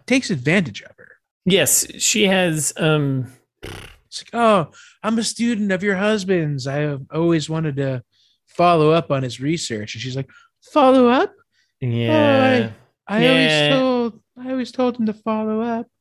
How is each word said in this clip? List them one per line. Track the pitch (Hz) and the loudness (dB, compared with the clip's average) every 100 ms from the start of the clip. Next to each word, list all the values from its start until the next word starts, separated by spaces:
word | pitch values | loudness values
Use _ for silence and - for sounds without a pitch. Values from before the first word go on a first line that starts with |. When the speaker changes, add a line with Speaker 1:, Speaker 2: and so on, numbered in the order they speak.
| - | -2
Speaker 1:
takes | 262 - | -2 -2
advantage | 165 123 190 147 98 | -4 0 0 -2 -8
of | - - | -18 -20
her. | - _ _ _ | -20 _ _ _
Speaker 2:
Yes, | - 185 139 - - - | 0 2 2 0 -4 -4
she | - 220 202 | -2 0 2
has, | 190 180 156 143 - | 2 0 -2 -4 -2
um, | 156 151 143 135 120 - _ _ | 0 2 0 -2 -6 -12 _ _
Speaker 1:
It's | - - - - _ - | -16 -16 -16 -20 _ -18
like, | - 233 | -8 0
"Oh, | 233 202 151 - - _ | 2 2 0 -8 -20 _
I'm | 202 226 | -4 -2
a | |
student | 220 - 233 226 208 | -2 -2 -2 0 -2
of | 185 | -2
your | 202 190 | -2 0
husband's. | 208 214 185 180 156 143 127 | 0 0 0 0 0 -4 -4
I | 143 | -4
have | 151 143 139 | -4 -6 -8
always | 156 170 165 147 | -2 0 0 -2
wanted | 160 160 139 | -4 -4 -4
to | 135 131 - _ _ _ _ | -4 -4 -8 _ _ _ _
follow | - 175 170 151 | 0 4 4 4
up | 160 160 | 2 0
on | 139 | -2
his | 131 117 | -4 -6
research." | 139 165 - 110 107 113 | -4 -4 -4 -8 -8 -10
And | |
she's | 123 | -8
like, | 131 131 - _ _ _ | -8 -10 -14 _ _ _
"Follow | 311 262 262 240 | 2 4 6 4
up? | 254 392 - _ _ _ - | 4 0 -6 _ _ _ -8
Speaker 2:
Yeah. | 123 117 - 311 294 269 262 254 208 | -4 -2 2 4 4 4 4 2 -2
Speaker 1:
Oh, | - _ _ - | -8 _ _ -6
I, | 208 | 0
I | - | 4
always | 165 156 | 4 4
Speaker 2:
Yeah. | 151 147 | 2 2
Speaker 1:
told, | 269 262 247 233 - _ - | 2 2 0 -2 -8 _ -16
I | 254 | -8
always | 262 233 | -6 -6
told | - 254 247 | -2 -2 -2
him | 220 | -4
to | |
follow | 214 - 220 220 214 | -4 -4 -4 -2 -4
up." | 233 226 240 _ | -4 -6 -8 _